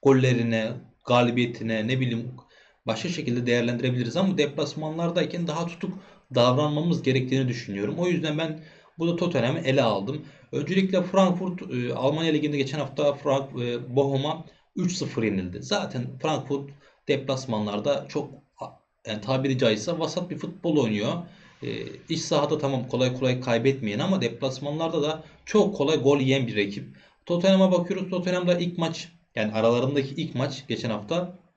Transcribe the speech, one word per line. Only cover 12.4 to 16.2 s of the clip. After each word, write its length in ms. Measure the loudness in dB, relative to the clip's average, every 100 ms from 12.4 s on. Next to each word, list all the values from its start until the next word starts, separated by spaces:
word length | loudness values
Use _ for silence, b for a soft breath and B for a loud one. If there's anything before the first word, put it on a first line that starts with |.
| 0 0
geçen 220 | -2 -2
hafta 340 | -6 0 0
Frank-, 480 | 0 0 0 0 -4
e, 340 | -4 -4 -2 2
Bochum'a 500 | 2 2 0 -4 -8 B B -2
üç 200 | -2 -2
sıfır 280 | -4 0
yenildi. 340 | 0 0 -4 -8
Zaten 460 | -4 -2 -2 -6 -8 -4